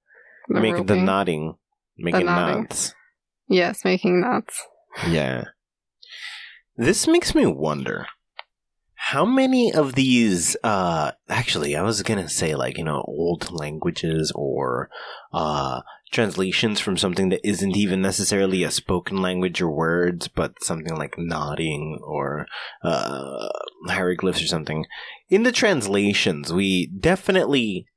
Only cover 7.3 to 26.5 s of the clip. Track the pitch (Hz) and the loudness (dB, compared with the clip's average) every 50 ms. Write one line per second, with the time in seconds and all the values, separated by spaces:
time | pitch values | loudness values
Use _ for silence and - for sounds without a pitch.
7.3 | - 320 240 120 76 - 78 78 - 69 67 - 50 50 - - - _ _ _ | 4 4 4 4 2 2 0 -2 -2 -2 -4 -4 -6 -6 -8 -12 -16 _ _ _
8.3 | _ - - _ _ _ _ _ _ _ _ _ _ - - - - 143 170 226 | _ -20 -20 _ _ _ _ _ _ _ _ _ _ -10 -6 -2 0 2 2 4
9.3 | 262 269 262 262 262 254 240 208 - 156 147 131 - 139 135 131 123 120 117 107 | 4 4 4 4 4 4 4 4 4 4 2 4 4 4 4 6 6 6 6 6
10.3 | 92 87 82 - - - - 117 104 95 92 87 82 78 73 71 - _ _ - | 4 2 2 0 -2 0 0 0 2 2 2 2 2 0 0 -2 -4 _ _ -4
11.3 | - 117 120 - - 85 73 71 73 78 90 113 110 101 92 - 110 98 87 76 | -2 -2 0 0 -2 -2 -2 -2 -2 0 0 0 -2 -2 -2 -2 -2 -2 -2 -4
12.3 | - - 92 80 76 69 62 64 - - 80 78 73 - - - 69 76 85 85 | -2 -2 0 0 0 -2 -2 -4 -4 -4 -4 -2 -4 -4 -4 -6 -4 -2 -2 -2
13.3 | 87 - - - 87 80 73 73 78 78 - 87 82 - - 82 80 80 78 73 | -2 -2 -6 -8 -6 -6 -6 -6 -6 -4 -4 -4 -2 -2 -2 -2 0 0 -2 -2
14.3 | - - 71 69 67 67 67 65 60 62 67 - - - - - - - - - | -4 -4 -4 -2 -2 -2 -2 -2 -2 -4 -4 -8 -12 -14 -14 -14 -14 -16 -12 -6
15.3 | - 165 160 156 147 143 135 135 127 - - - - - _ - - - 117 - | -4 -2 -2 -2 -2 -2 -4 -4 -6 -8 -10 -14 -20 -20 _ -4 -2 0 0 0
16.3 | 87 92 95 95 90 - - 110 104 - - 104 92 80 92 95 87 98 95 92 | 0 -2 -2 0 0 0 0 0 0 -2 -2 -2 -2 0 0 0 0 0 0 0
17.3 | 92 - - 104 98 90 98 98 90 101 104 92 95 95 95 98 95 - 98 - | 0 0 0 -2 -2 0 0 0 2 2 2 2 2 0 0 0 0 0 0 0
18.3 | 104 98 98 95 95 92 87 85 - - - - 95 90 - - 98 95 92 90 | 2 2 2 2 2 0 0 0 -2 -4 -2 -2 -2 -2 -2 -2 -2 -2 -2 -2
19.3 | 92 92 92 92 82 - 90 82 73 76 82 82 85 87 87 87 90 82 - - | 0 0 -2 -2 0 0 -2 0 0 0 0 2 2 2 2 0 0 -2 -6 -6
20.3 | - 82 82 82 - - - - 87 80 78 82 82 78 73 - - - - - | -4 -4 -4 -4 -4 -6 -6 -6 -6 -6 -6 -6 -6 -6 -8 -8 -8 -8 -6 -4
21.3 | - - 73 73 76 - 82 80 76 73 76 78 78 - - 73 76 73 69 69 | -4 -4 -4 -4 -4 -4 -4 -4 -4 -4 -6 -8 -10 -10 -10 -8 -6 -4 -4 -4
22.3 | 71 73 73 - - - - - - - - 82 80 64 50 58 71 67 69 67 | -4 -6 -8 -10 -12 -14 -14 -14 -12 -6 -4 -2 -2 -2 -2 -4 -6 -8 -10 -10
23.3 | 65 57 53 - - - - - - - - 87 - 98 92 90 90 85 95 92 | -10 -8 -8 -8 -8 -8 -10 -14 -14 -12 -8 -4 -4 -2 0 0 0 0 0 0
24.3 | 87 - 82 76 87 80 76 - 76 78 - - - - - - - - _ - | 0 -2 -2 -2 -2 -4 -4 -4 -4 -4 -6 -6 -10 -14 -16 -16 -18 -16 _ 2
25.3 | 180 202 233 254 240 - 247 208 180 135 104 98 101 101 101 101 98 - - 104 | 2 4 4 4 2 4 4 4 4 2 0 0 2 2 4 4 2 2 2 0
26.3 | 82 73 71 73 | 0 -2 -4 -2